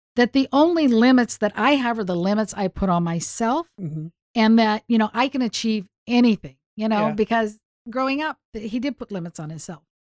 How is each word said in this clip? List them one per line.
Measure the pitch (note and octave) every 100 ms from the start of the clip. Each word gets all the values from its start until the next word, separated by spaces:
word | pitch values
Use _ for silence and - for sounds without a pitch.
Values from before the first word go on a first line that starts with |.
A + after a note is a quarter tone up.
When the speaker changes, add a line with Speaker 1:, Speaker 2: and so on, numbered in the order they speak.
| _ -
Speaker 1:
that | A#3+
the | C#4 C4
only | C#4 E4 E4 C#4
limits | A3+ B3 B3+ A#3 -
that | G#3 -
I | A#3+ C#4+
have | A#3+ A3+
are |
the | F#3 F3
limits | F#3+ G#3 G#3 -
I | F#3+
put | - F#3+
on | F3
myself | E3+ E3+ - - A3+ D4+ E4+ -
Speaker 2:
Mm-hmm. | D#3+ D#3 D#3+ _ _ A#3
Speaker 1:
and | A3 A3+
that, | A3 A3 -
you | A3+
know, | G#3+
I | A3+ C4
can | C4
achieve | A#3 - A3+ G#3+ F3+ _ -
anything," | A#3+ A#3+ G3+ C#3 _ _ -
you | A3
know, | G#3 G#3+
Speaker 2:
Yeah. |
Speaker 1:
because | G#3 A3 A#3 G#3+ G#3+ _ _ A#3
growing | B3+ C4 C#4
up, | D#4 - _
th-, | G#3+ G#3+
he | A#3+
did | C#4+ -
put | A#3+
limits | F#3+ E3+ -
on | D3+
himself. | D#3+ - D#3 _ _